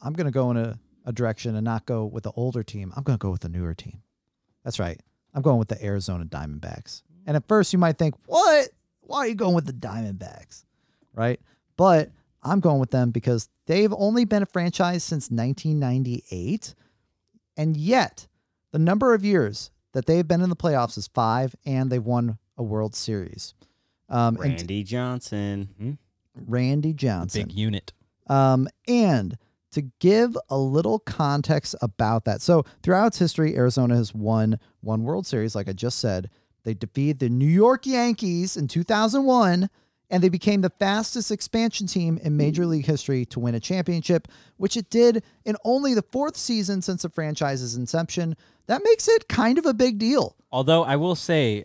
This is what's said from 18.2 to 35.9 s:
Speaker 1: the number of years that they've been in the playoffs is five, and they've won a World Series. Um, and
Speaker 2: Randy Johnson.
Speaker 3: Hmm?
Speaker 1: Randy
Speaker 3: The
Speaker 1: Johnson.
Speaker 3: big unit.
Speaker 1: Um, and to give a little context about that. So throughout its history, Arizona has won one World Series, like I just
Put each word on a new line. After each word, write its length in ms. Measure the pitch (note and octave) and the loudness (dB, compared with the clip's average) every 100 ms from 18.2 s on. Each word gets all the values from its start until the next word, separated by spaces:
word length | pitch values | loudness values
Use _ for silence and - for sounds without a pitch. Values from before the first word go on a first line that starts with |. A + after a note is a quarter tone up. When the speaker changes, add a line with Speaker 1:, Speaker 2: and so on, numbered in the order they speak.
| - _ _ _ _ | -20 _ _ _ _
Speaker 1:
the 80 | D3 | 0
number 340 | D#3+ G3+ B3+ | 2 4 4
of 120 | A3+ G3+ | 4 4
years 460 | F#3+ A2 G#2 - _ _ | 2 2 -4 -14 _ _
that 120 | C3 B2+ | -6 2
they've 220 | E3 D#3+ | 2 2
been 140 | E3+ | 2
in 80 | F3+ | 0
the 60 | E3+ | 0
playoffs 420 | E3+ C#3 A#2 - | 0 2 0 -4
is 100 | G2 | -6
five, 480 | - A2+ A#2+ C3 - - | 0 2 2 -2 -4 -4
and 260 | C3 C3 | -2 0
they've 120 | B2+ | -2
won 340 | A2+ B2 A#2+ A2 _ - | 0 0 0 -4 _ -10
a 60 | |
World 320 | A#2 G#2+ A2 - | -4 -4 -4 -6
Series. 580 | - G#2+ F2 - - - _ _ _ _ - | -6 -6 -6 -12 -16 -18 _ _ _ _ -6
Um, 260 | A#2+ A#2 A#2 | 0 0 0
and 40 | C#3+ A#2+ | -2 -4
Speaker 2:
Randy 240 | F2 G2+ | -4 -6
Johnson. 840 | G2 B2 B2 B2+ - G#2 G2+ G2+ G2 G2 | -4 -6 -4 -6 -8 -6 -4 -6 -8 -10
Speaker 3:
Hmm? 140 | A2+ D3 _ _ _ - A#2+ | -10 -10 _ _ _ -18 -6
Speaker 1:
Randy 420 | B2 B2+ C#3+ D#3 | -2 0 0 -2
Speaker 3:
The 60 | D#3 | -2
Speaker 1:
Johnson. 500 | C3+ F#2+ F#2 G#2+ G2+ | -2 -2 -4 -6 -6
Speaker 3:
big 60 | F#2 | -4
unit. 360 | A2 G2+ - - _ _ - | -2 -4 -8 -20 _ _ -2
Speaker 1:
Um, 400 | C#3 C3+ C3 C3 - - | 2 4 4 0 -6 -2
and 500 | A#3+ G#3 C3+ G2 A#2 _ _ _ | 2 4 2 0 -8 _ _ _
to 100 | - C3+ - | -8 -8 0
give 380 | F3+ G#3 A#3+ A3+ - | 4 4 4 -2 -4
a 80 | C3+ | -2
little 420 | C3+ C#3+ G3 A3 | 0 0 0 -2
context 760 | - - D3 C#3+ - D3+ - - | -4 -2 0 0 0 0 -2 -4
about 440 | A2 - A2 A2+ A2 | -4 0 0 0 0
that. 160 | G#2 | -2
So 220 | - E3+ C#3 _ | 2 2 2 _
throughout 240 | - F#3 A3+ | 0 4 4
its 120 | - | 2
history, 360 | E3+ - D#3 - | -2 2 0 2
Arizona 400 | B2 B2+ B2 A#2+ | 2 2 2 2
has 180 | G#2+ | 0
won 460 | G#2+ G#2+ A2+ A2 A2 _ _ | -4 0 2 2 0 _ _
one 220 | G#2 A2 | -6 -4
World 220 | A2+ F3 F#3 | -2 -4 -4
Series, 300 | B2 G#2+ G#2 | -4 -4 -4
like 120 | G2 | -6
I 60 | |
just 260 | F#2+ A#2+ | -6 -6